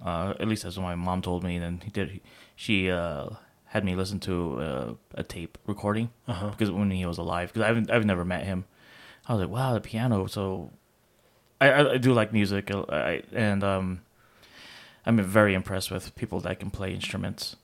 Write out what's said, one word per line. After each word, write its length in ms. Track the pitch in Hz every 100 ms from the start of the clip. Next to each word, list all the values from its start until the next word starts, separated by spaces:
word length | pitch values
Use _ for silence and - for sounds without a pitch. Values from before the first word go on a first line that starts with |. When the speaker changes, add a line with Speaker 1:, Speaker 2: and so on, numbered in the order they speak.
Speaker 1:
Uh, 320 | 90 85 95 -
at 80 | 107
least 160 | 107
that's 140 | 87 90
what 60 |
my 120 | 90 85
mom 260 | 90 92
told 220 | 90 87
me. 120 | 90 87
And 60 | 85
then 160 | 87
he 80 | 101
did. 180 | 104 90
He, 100 | 95 - - - -
she, 340 | - 101 92
uh, 420 | 90 85 71 - 104 - _ _
had 180 | 107 98
me 100 | 90
listen 240 | 92 98
to, 400 | - 87 85 64
uh, 340 | 78 65 58 57 _
a 100 | -
tape 340 | - 90 85 - -
recording 440 | 95 104 107 117 - -
Speaker 2:
Uh-huh. 220 | 92 104
Speaker 1:
because 200 | 101 107
when 220 | 92 101
he 140 | 92 87
was 120 | 85
alive, 360 | 85 87 90
'cause 100 | 110
I've, 260 | 107 117 107
I've 140 | 117 107
never 200 | 90 87
met 180 | 90
him. 220 | 90 92 - _ - - - - -
I 60 |
was 60 | 110
like, 100 | 82
"Wow, 240 | 107 131 110
the 40 |
piano." 480 | - 110 123 104 95
So 440 | 104 95 92 76 - _ _ _ _ _ _ _ -
I, 80 | 139
I, 240 | 135 143
I 40 | 127
do 140 | 127
like 220 | 120 107
music, 360 | 107 98 101 101
uh, 140 | 98 -
I, 340 | 73 65 82 -
and, 320 | 98 107 98
um, 380 | 98 95 92 90 - _ _ _ - - - - - - -
I'm 120 | 113
very 300 | 95 107 104
impressed 360 | 92 90 98 -
with 240 | 95 - -
people 260 | 120 90
that 180 | 92 98
can 100 | 101
play 240 | - 95
instruments. 600 | 95 95 98 95 - - -